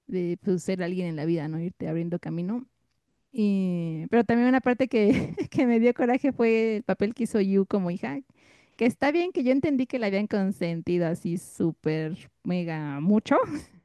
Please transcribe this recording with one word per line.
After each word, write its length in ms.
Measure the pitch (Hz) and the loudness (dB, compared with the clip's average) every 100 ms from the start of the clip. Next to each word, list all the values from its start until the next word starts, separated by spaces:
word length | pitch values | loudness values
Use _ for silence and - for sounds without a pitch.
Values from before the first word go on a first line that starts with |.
| - | -8
de, 300 | 180 175 175 | -4 -4 -4
pues, 200 | - 185 | -2 -2
ser 200 | 175 185 | -2 -4
alguien 240 | 175 185 175 | -4 -4 -4
en 80 | 160 | -4
la 100 | 156 | -2
vida, 220 | 165 156 | -2 -2
¿no? 120 | 160 | -6
Irte 280 | 175 - 165 | -6 -6 -6
abriendo 320 | 160 170 175 | -4 -4 -6
camino. 460 | 165 165 175 240 262 _ _ _ _ _ _ | -6 -6 -4 -6 -8 _ _ _ _ _ _
Y, 760 | 247 208 196 185 175 165 160 170 | -2 0 2 0 -2 -4 -6 0
pero 120 | 233 226 | 2 4
también 240 | 240 247 | 4 4
una 120 | 262 | 2
parte 260 | 254 240 262 | 2 0 0
que, 480 | 226 208 - - - | 4 4 4 0 -4
<laughs> 140 | - | -4
que 160 | - 247 | 0 2
me 120 | 233 | 4
dio 120 | 240 | 4
coraje 380 | 240 247 247 285 | 2 2 2 0
fue 440 | - 226 226 226 214 | 2 2 2 2 0
el 60 | |
papel 300 | - 190 208 - | -2 0 -2 0
que 80 | |
hizo 180 | 226 214 | -2 0
Yu 240 | 196 196 196 | 2 2 2
como 240 | 208 175 | 0 -2
hija, 280 | 180 220 277 - _ _ _ _ - | -4 -6 -8 -10 _ _ _ _ -2
que 80 | 233 | 0
está 240 | - 277 | 2 0
bien 200 | 320 359 | 0 0
que 100 | 359 247 | 0 2
yo 60 | |
entendí 340 | 269 311 269 254 | 2 2 0 0
que 120 | 254 | -2
la 80 | 214 | 0
habían 200 | 196 208 | 0 0
consentido 800 | 214 190 202 170 165 170 175 165 | 0 0 -2 -4 -4 -2 0 0
así 300 | 175 - 170 | -2 -4 -6
súper 920 | - - 170 - 156 156 156 - - _ | -6 -2 -2 -2 -4 -2 -4 -8 -14 _
mega 560 | - 180 170 160 151 143 | -4 -4 -4 -6 -6 -2
mucho. 360 | 165 214 - 285 | 2 2 2 2
<laughs> 320 | 494 302 - - | 2 -4 -10 -16